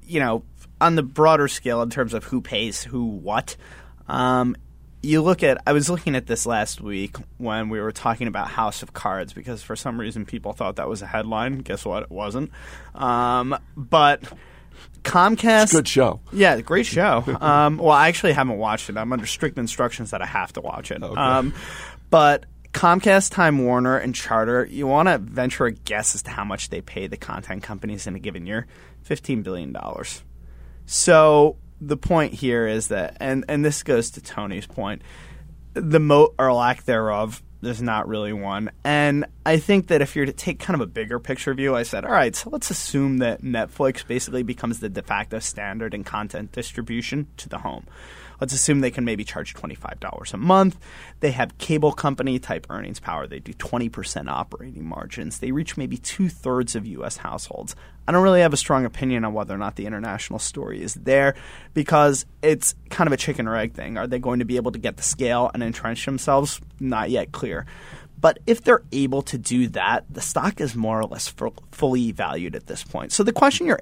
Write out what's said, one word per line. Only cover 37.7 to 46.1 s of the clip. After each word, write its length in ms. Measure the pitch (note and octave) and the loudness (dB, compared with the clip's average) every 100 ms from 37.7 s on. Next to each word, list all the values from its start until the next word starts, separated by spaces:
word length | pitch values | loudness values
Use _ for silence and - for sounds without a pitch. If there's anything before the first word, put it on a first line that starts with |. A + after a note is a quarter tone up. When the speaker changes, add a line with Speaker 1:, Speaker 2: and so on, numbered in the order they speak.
| A2+ | -4
Speaker 1:
not 260 | A#2+ G#2+ - | -2 -2 -2
really 260 | G#2+ G#2 | -4 -4
one. 380 | G#2 G2 G2 A2 - | -6 -6 -6 -6 -6
And 420 | C#3+ D3 D3 C#3+ - - D#3 | -2 2 2 2 -2 -4 2
I 120 | D#3+ | 2
think 300 | - G3 - | 4 2 4
that 140 | D3+ | 2
if 140 | C#3 D3+ | 2 0
you're 100 | C#3 | -2
to 80 | |
take 260 | - F#3 - | -4 -8 -6
kind 160 | - D#3 | -4 -2
of 60 | |
a 60 | G2 | -2
bigger 320 | A2+ A2 A#2+ | -6 -6 -6
picture 340 | C3 C3 C#3 | -6 -6 -4
view, 220 | C3 C3+ B2 | -2 0 0
I 80 | |
said, 220 | A#2 G2+ - | -2 -6 0
"All 60 | |
right, 240 | G3+ A#2+ - | 2 2 0
so 140 | A#3 | -8
let's 220 | D4+ - | -8 -6
assume 480 | F#3 - C#3 C#3 B2+ | -6 -2 0 2 2
that 240 | A#2+ - | 0 -2
Netflix 640 | C3 A#2+ F#2+ - C3+ C3 - | -4 -4 -4 0 0 0 -4
basically 360 | B2 - B2+ | -6 -4 -4
becomes 380 | A#2 A#2+ A#2 A#2 | -4 -4 -4 -4
the 100 | G#2+ | -6
de 140 | F#2+ | -8
facto 340 | - G2+ G#2+ A2 | -4 -4 -2 -6
standard 560 | - - G2+ A2 A2 | -8 -8 -10 -8 -8
in 100 | G#2 | -8
content 480 | - | -8